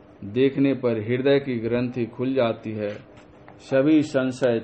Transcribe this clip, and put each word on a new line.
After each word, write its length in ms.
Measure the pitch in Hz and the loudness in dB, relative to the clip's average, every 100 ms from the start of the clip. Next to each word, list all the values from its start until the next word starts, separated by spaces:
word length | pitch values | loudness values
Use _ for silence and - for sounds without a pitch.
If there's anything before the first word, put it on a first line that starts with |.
| - - | -20 -18
देखने 500 | 98 107 135 131 139 | -8 2 2 4 0
पर 280 | 123 120 117 | 2 0 -2
हृदय 380 | 107 123 135 143 | -2 -2 2 2
की 200 | 139 120 | 0 -4
ग्रंथि 460 | 113 120 123 127 113 | -2 -2 -2 -4 -6
खुल 280 | - 127 | -4 -4
जाती 380 | 135 117 113 113 | 0 0 -2 -6
है, 420 | 110 104 104 - - - - - - | -6 -6 -8 -16 -20 -20 -20 -20 -20
सभी 440 | - 135 139 156 | -2 2 4 4
संशय 600 | 143 135 131 127 131 117 | 4 0 -2 0 0 0